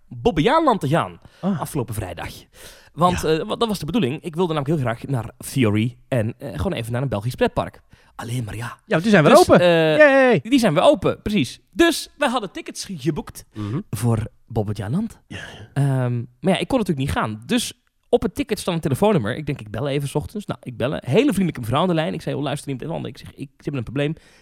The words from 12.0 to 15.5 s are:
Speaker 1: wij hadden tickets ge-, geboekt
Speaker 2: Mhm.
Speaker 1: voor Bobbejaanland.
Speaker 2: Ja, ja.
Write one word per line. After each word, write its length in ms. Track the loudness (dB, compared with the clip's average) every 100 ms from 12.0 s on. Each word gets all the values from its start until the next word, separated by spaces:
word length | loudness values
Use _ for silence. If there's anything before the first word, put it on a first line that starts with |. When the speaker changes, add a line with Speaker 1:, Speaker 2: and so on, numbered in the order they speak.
| -8 -2
Speaker 1:
wij 120 | -2
hadden 220 | 0 -4
tickets 340 | -10 -12 -14 -12
ge-, 120 | -4
geboekt 480 | -4 -4 -8 -16 -16
Speaker 2:
Mhm. 260 | -10 -6 -6 -6
Speaker 1:
voor 380 | -4 0 0 -4 -12 _
Bobbejaanland. 720 | -6 -4 -6 -4 -4 -4 -10 _
Speaker 2:
Ja, 100 | -16
ja. 320 | -16